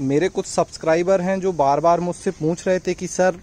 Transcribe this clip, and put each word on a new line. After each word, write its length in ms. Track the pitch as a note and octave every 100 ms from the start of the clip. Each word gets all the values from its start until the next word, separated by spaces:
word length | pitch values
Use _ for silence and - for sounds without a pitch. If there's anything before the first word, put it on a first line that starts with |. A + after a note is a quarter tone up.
मेरे 280 | C3+ D3 F#3+
कुछ 180 | F#3+ -
subscriber 760 | - D#3+ - D#3+ E3 F3 F#3+
हैं 200 | F3+ G3
जो 120 | F#3+
बार 280 | D#3+ C#3 C#3+
बार 200 | E3 E3+
मुझसे 300 | F3 E3+ F#3+
पूछ 380 | - D#3 F3 G3
रहे 100 | F#3
थे 160 | F3+
कि 120 | F3+ F3+
"सर, 280 | - F#3 F3